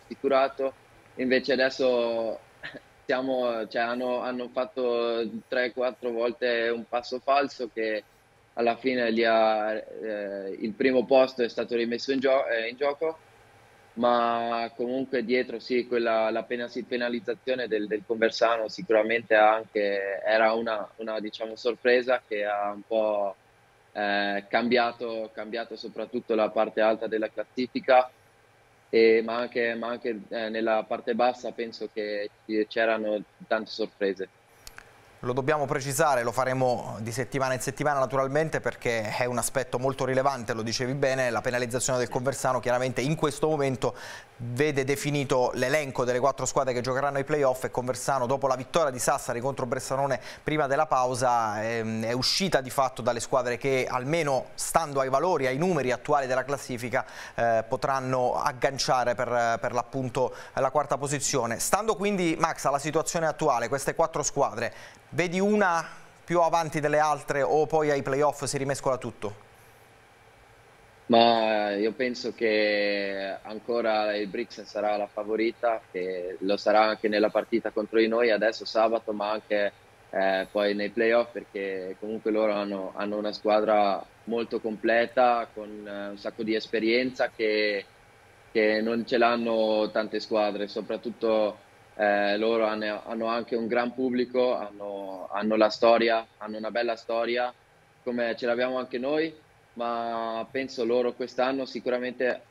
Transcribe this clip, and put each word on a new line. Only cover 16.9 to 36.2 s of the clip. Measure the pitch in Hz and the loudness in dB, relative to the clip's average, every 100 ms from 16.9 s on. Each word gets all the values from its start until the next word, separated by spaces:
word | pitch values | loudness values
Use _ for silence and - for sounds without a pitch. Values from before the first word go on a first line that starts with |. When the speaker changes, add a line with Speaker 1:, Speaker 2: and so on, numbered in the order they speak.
| 123 120 120 120 113 - 127 117 | -4 -2 -4 -4 -6 -2 -4 0
Speaker 1:
del, | 107 104 | -2 -2
del | 107 - | -4 -2
Conversano | 113 113 - 113 117 107 | 2 2 4 2 2 -2
sicuramente | - 92 110 110 117 117 | -6 2 4 4 0 4
ha | 110 107 | 6 8
anche, | 110 110 107 101 101 98 98 | 6 0 -2 0 0 -2 -2
era | - 110 110 | 2 4 4
una, | 113 113 107 95 - | 2 -2 -4 -8 -10
una, | 113 110 | -6 -6
diciamo, | 107 - 113 110 | -6 -8 -10 -4
sorpresa | 123 110 123 123 123 123 - | -2 2 4 4 4 0 0
che | 104 | -4
ha | 104 104 101 | -2 -2 -2
un | 104 101 | -6 -2
po', | 113 107 104 101 - _ _ _ _ _ | 2 2 2 0 -4 _ _ _ _ _
eh, | 104 104 101 101 101 101 | -4 0 0 0 -2 0
cambiato, | 117 117 120 117 117 120 113 110 | 0 4 2 2 -2 -8 -8 -8
cambiato | - 107 113 113 | -10 -8 -8 -8
soprattutto | 110 110 104 107 123 - 110 | -10 -12 -10 -6 -6 0 2
la | 107 | 2
parte | 113 107 113 | 2 0 2
alta | 110 110 110 | 2 2 -2
della | 107 107 | -2 -4
classifica, | - 107 - 127 131 - 127 127 _ _ _ _ _ _ _ - | -6 -8 -4 -4 -2 4 6 4 _ _ _ _ _ _ _ 0
e, | 113 113 113 | 6 6 6
ma | 113 117 | 4 -2
anche, | 120 127 117 | -2 -2 -2
ma | 117 113 | -2 -6
anche, | 120 127 107 101 | -6 -6 -6 -6
eh, | 117 110 | -6 -4
nella | 113 113 110 | -2 0 0
parte | 104 117 - | 0 -6 -2
bassa | 113 123 120 117 | 2 2 0 -8
penso | 113 117 110 107 | -8 -8 -8 -10
che | 110 104 104 104 _ | -6 -6 -4 -8 _
ci, | - 107 107 | -4 -2 0
c'erano | 117 113 110 107 107 - - - | 0 0 0 0 -4 -6 -14 -4
tante | 110 107 | -4 -4
sorprese. | - 107 - 98 92 92 _ _ _ - - - - - - | -6 -6 -2 -2 -2 -8 _ _ _ -20 -20 -20 -20 -20 -10
Speaker 2:
Lo | 120 | -4
dobbiamo | 123 131 151 135 | -2 0 0 0
precisare, | 147 131 131 156 127 | -2 -2 2 4 4